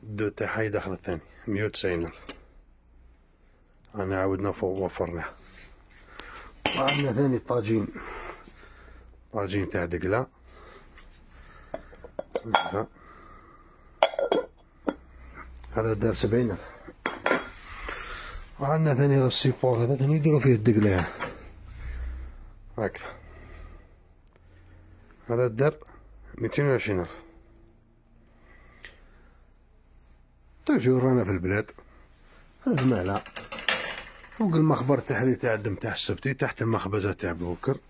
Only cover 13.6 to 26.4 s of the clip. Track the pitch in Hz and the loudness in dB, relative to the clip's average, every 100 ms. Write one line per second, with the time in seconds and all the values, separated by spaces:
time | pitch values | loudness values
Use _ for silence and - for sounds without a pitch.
13.6 | - - - - - - 494 - - _ | -20 -20 -20 0 0 2 0 0 0 _
14.6 | _ _ - - - - - - - - | _ _ -8 -8 -16 -20 -20 -18 -18 -18
15.6 | - - 113 107 113 101 113 117 120 92 | -8 -2 0 2 2 2 2 4 2 -2
16.6 | - - - - - - - - - - | -8 -18 -20 -8 -8 -2 0 0 -2 -14
17.6 | - - - - - - - - - - | -16 -14 -10 -10 -12 -12 -12 -14 -14 -6
18.6 | 139 160 156 131 143 139 131 - 131 123 | 0 4 4 6 6 6 4 4 2 2
19.6 | 127 117 120 135 135 156 151 151 131 117 | 2 4 2 2 4 4 4 6 6 6
20.6 | 107 110 104 92 82 - - - - - | 6 6 6 4 0 -4 -10 -10 -16 -18
21.6 | - - - - - - - - - - | -18 -12 -10 -8 -8 -8 -12 -14 -18 -20
22.6 | - - 104 - - - - - - - | -14 -4 -4 -4 -14 -14 -18 -20 -18 -18
23.6 | - - - - - - - - - - | -18 -18 -20 -20 -20 -20 -20 -20 -20 -20
24.6 | - - - - - - - 117 123 110 | -20 -20 -20 -20 -20 -20 -4 0 0 4
25.6 | 143 - - - - - - - | 2 2 -16 -20 -20 -20 -18 -6